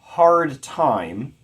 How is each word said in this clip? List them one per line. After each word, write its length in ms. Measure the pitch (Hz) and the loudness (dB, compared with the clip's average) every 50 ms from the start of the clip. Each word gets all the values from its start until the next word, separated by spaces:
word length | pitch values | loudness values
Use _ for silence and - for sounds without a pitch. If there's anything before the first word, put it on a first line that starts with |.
Hard 600 | _ _ - - 170 170 170 170 165 156 135 135 | _ _ 0 4 4 4 4 4 0 -2 -6 -10
time 720 | - - - - 165 143 113 98 87 82 87 101 117 143 - _ | -16 -14 -4 0 0 0 0 0 -4 -6 -8 -10 -12 -12 -14 _